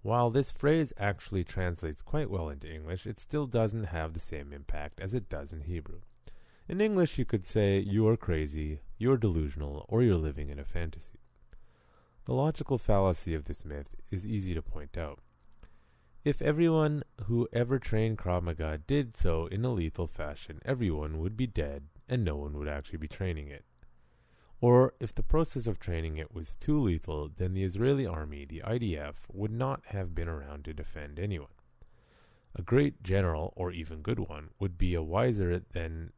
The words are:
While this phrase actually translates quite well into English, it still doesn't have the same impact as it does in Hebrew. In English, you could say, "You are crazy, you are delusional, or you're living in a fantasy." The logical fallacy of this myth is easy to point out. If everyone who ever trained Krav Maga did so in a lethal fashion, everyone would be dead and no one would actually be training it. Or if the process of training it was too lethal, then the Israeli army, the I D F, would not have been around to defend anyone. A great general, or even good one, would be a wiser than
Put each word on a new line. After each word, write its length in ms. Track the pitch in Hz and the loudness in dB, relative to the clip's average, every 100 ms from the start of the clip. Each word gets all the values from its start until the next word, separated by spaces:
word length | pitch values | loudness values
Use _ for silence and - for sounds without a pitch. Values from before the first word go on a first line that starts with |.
While 300 | - 120 120 | 2 4 4
this 180 | 123 135 | 4 0
phrase 440 | - 143 160 143 - | 0 4 4 2 0
actually 460 | 104 104 - 98 | -2 -2 -2 -2
translates 580 | 87 - 90 85 80 73 | -2 0 -2 -2 -6 -8
quite 280 | - 147 151 | -2 -2 0
well 180 | 92 80 | -2 -4
into 260 | 69 76 | -8 -10
English, 320 | 80 78 92 - | -10 -8 -8 -6
it 140 | - | -12
still 260 | - 151 139 | -4 -2 0
doesn't 400 | 117 110 113 101 | 2 2 0 -4
have 280 | 82 80 | -2 -4
the 80 | 82 | -4
same 320 | - 76 71 | -6 -8 -8
impact 480 | 71 71 78 73 - | -10 -2 -2 -2 -6
as 120 | 95 | -4
it 140 | 120 - | -4 -4
does 240 | 73 71 | -8 -8
in 100 | 80 | -8
Hebrew. 380 | 73 87 71 82 - - - - - - - | -6 -6 -6 -10 -12 -18 -16 -16 -18 -20 -6
In 100 | 180 | 0
English, 380 | 214 196 165 - | 2 4 4 2
you 80 | - | 0
could 200 | 110 - | 0 0
say, 320 | 110 101 98 | 2 4 4
"You 300 | 98 101 110 | 4 4 4
are 100 | 117 | 4
crazy, 600 | - 80 76 76 76 76 - - | 2 0 0 -2 -4 -6 -10 -2
you 140 | 117 | 2
are 60 | 131 | 4
delusional, 680 | 110 82 76 69 71 71 - | 4 2 0 -4 -6 -8 0
or 120 | 113 | 4
you're 140 | 123 90 | 6 6
living 340 | 78 71 71 | 2 -2 -6
in 100 | 71 | -6
a 60 | 67 | -4
fantasy." 540 | 85 82 78 - - - _ - - - _ _ _ _ - | -2 -2 -8 -16 -18 -20 _ -20 -20 -20 _ _ _ _ -14
The 100 | - | -2
logical 440 | 127 151 156 - 131 | 0 2 0 -2 0
fallacy 560 | - 101 98 87 - | 4 6 6 2 -2
of 120 | 80 73 | -4 -4
this 200 | - 78 | -8 -8
myth 300 | 71 69 - - | -10 -8 -12 -6
is 160 | 95 104 | -6 -2
easy 280 | 107 92 | -2 0
to 80 | 82 | -2
point 360 | - 80 73 85 | -2 -4 -4 -6
out. 220 | 78 67 - _ - - - - _ _ _ - | -6 -8 -18 _ -20 -20 -20 -20 _ _ _ -4
If 180 | 147 143 | 0 2
everyone 640 | - 151 170 160 151 151 - - 101 | 2 4 6 6 4 2 -4 -8 0
who 240 | 117 117 | 2 2
ever 280 | 117 120 131 | 0 2 0
trained 380 | - 104 113 113 | 2 2 2 0
Krav 260 | - 90 | 0 0
Maga 340 | 87 80 78 78 | 0 -2 -2 -4
did 400 | - 143 123 - | 0 0 0 2
so 280 | 92 80 82 | 4 4 0
in 180 | 95 123 | -2 0
a 80 | |
lethal 340 | 110 80 - 85 | 0 -2 -2 -4
fashion, 540 | - 73 73 - - | -4 -8 -8 -12 -10
everyone 560 | - 131 104 76 76 78 | -4 0 0 0 -2 -2
would 160 | 87 110 | -4 -2
be 120 | 127 | -2
dead 420 | 92 73 71 69 - - | -2 -4 -6 -12 -20 -4
and 160 | 127 | 0
no 140 | 92 73 | 0 -2
one 200 | 73 73 | -4 -4
would 120 | 73 | -4
actually 300 | 73 - 80 | -4 -6 -8
be 100 | 76 | -8
training 400 | - 92 80 71 | -4 -2 -2 -8
it. 160 | 69 - _ - - - _ _ _ - - | -14 -18 _ -20 -20 -20 _ _ _ -20 2
Or 320 | 120 123 127 - | 8 8 8 2
if 120 | 113 | -4
the 100 | - | 0
process 440 | - 151 160 131 113 | 6 6 4 -2 -2
of 100 | 104 | -2
training 360 | - 82 80 78 | -2 -2 -2 -6
it 180 | 78 | -8
was 220 | 85 78 - | -10 -8 -4
too 240 | - 151 | 2 4
lethal, 480 | 113 80 - 76 76 | 4 2 -2 -4 -6
then 260 | - 92 | -2 -2
the 100 | 95 | 0
Israeli 440 | 95 95 127 139 117 | -2 2 2 2 0
army, 380 | 80 76 73 71 | -4 -6 -10 -10
the 180 | 78 | -10
I 140 | - 120 | -2 -2
D 200 | 113 76 | 0 -2
F, 300 | 73 73 - | -6 -10 -12
would 220 | 92 107 | -6 -4
not 360 | 117 131 135 - | -2 -2 -4 -6
have 280 | 101 90 82 | -6 -4 -2
been 140 | 82 | -4
around 340 | 78 69 73 | -6 -8 -12
to 100 | 73 | -10
defend 460 | 76 78 78 73 73 | -8 -8 -8 -10 -6
anyone. 320 | 104 87 69 - _ _ - - _ _ - _ _ - | -4 -4 -8 -20 _ _ -20 -20 _ _ -20 _ _ -12
A 60 | |
great 420 | 87 120 147 - | 2 4 4 0
general, 480 | 98 95 92 78 82 - | 0 2 4 0 -4 -4
or 160 | 90 | -4
even 280 | 87 80 78 | -4 -8 -6
good 180 | 76 110 | -2 -2
one, 320 | 87 73 78 - | -2 -8 -14 -4
would 180 | 98 87 | -4 4
be 160 | - | 4
a 100 | 87 | 4
wiser 560 | 80 92 127 104 90 87 | 2 4 4 4 2 0
than 540 | - 87 82 80 82 | -2 -6 -4 -6 -10